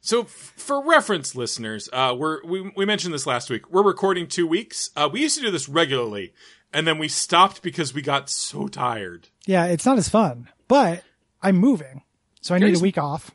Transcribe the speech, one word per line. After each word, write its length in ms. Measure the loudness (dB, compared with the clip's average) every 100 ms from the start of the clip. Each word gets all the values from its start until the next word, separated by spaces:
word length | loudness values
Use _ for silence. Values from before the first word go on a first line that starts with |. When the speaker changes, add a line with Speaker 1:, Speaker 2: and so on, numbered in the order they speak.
Speaker 1:
So, 220 | 0 -2
f-, 300 | -2 -12 -20 _
for 280 | -4 -4
reference, 500 | 4 4 4 -4 -4
listeners, 540 | -8 -8 -6 -8 -10 -8
uh, 220 | -2 0 0
we're, 260 | -4 -4
we, 260 | -6 -8 -8 -4
we 80 |
mentioned 300 | -2 -2 -4
this 120 | -6 -4
last 220 | -4 -4
week. 200 | -8 -4
We're 140 | 2
recording 420 | 2 2 0 0 -4
two 200 | -2 0
weeks. 440 | 0 -4 -10 -8
Uh, 140 | -2 -2
we 120 | 0
used 140 | -2 -2
to 40 |
do 80 | -2
this 180 | -4 -2
regularly, 680 | 0 2 0 -4 -6 -10 _ -20 _ _
and 140 | -2 0
then 120 | 0
we 100 | -2
stopped 540 | -4 2 4 4 2
because 320 | -10 -4 -6
we 80 | -4
got 260 | -2 -2 -2
so 400 | -8 -8 -6 -8
tired. 600 | -4 -4 -4 -8 -12 _ _ 0
Speaker 2:
Yeah, 200 | 2 2
it's 200 | 2 4
not 100 | 2
as 120 | 4
fun, 400 | 2 2 -2 -14 _ _
but 340 | 4 4 0 -10 _ _ _
I'm 140 | 2 4
moving, 460 | 4 2 -2 -18 _ _ _ _
so 120 | -2
I 40 | 4
need 80 | 6
Speaker 1:
Gary's 140 | 6
Speaker 2:
a 20 |
week 160 | 2 0
off. 320 | -4 -4 -10